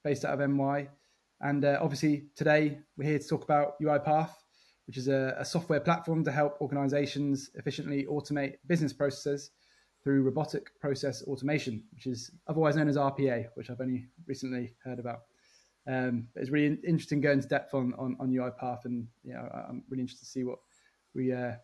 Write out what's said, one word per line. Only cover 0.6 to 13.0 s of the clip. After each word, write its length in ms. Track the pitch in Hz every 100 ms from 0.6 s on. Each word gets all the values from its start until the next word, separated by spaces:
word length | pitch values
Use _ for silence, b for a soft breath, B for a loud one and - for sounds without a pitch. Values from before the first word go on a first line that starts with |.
| 135 143 139 b b b b -
And, 220 | 143 143
uh, 140 | 143 139
obviously, 460 | 156 135 156 143 -
today 460 | - 151 151 151 139 - -
we're 120 | 147
here 120 | 147
to 80 | -
talk 160 | 151
about 360 | - 147 147 -
UiPath, 520 | 151 143 156 156 160 - _ b b b -
which 80 | 127
is 100 | 127
a, 300 | 135 131 -
a 60 |
software 340 | - 175 170 151
platform 460 | 170 170 - 160
to 80 | 151
help 280 | 143 147 -
organizations 920 | 139 139 139 143 139 139 143 135 -
efficiently 500 | - 143 135 147 143 -
automate 440 | 147 - 143 135 - 135
business 260 | 170 147
processes 600 | - 143 139 147 143 - b b b b _
through 220 | 143 139
robotic 520 | 131 - - 107 - _
process 420 | 143 135 139 -
automation, 640 | - 131 139 147 127 110 -
which 160 | 120 127
is 240 | 117 - - -
otherwise 260 | 160 156
known 140 | 151 147
as 80 |
R 160 | 143